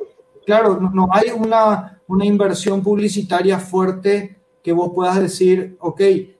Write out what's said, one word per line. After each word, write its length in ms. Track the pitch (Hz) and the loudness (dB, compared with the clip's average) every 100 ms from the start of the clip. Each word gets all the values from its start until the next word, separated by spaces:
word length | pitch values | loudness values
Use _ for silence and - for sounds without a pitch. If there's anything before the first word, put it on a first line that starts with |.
| - _ _ _ - | -6 _ _ _ 0
Claro, 320 | 214 214 180 | 2 2 0
no, 100 | 185 | 0
no 180 | 190 185 | 0 2
hay 200 | 196 240 233 | 2 0 -2
una, 640 | 220 226 220 190 - - - | 0 2 2 0 -6 -16 -4
una 180 | 190 | 0
inversión 580 | 202 202 196 170 208 196 | 2 2 0 0 -2 -2
publicitaria 760 | 190 208 208 196 190 175 190 190 | 0 0 -2 -4 -4 0 0 -2
fuerte 760 | - 185 185 185 202 202 196 - _ _ | -2 -2 -2 -2 -2 -2 -4 -16 _ _
que 100 | 175 | -2
vos 180 | 170 175 | -2 -2
puedas 260 | 180 180 190 | -2 -2 0
decir, 560 | 185 - 185 185 185 - | -2 0 2 2 -2 -8
"Ok, 200 | 170 156 196 180 - _ | -8 0 2 2 -2 _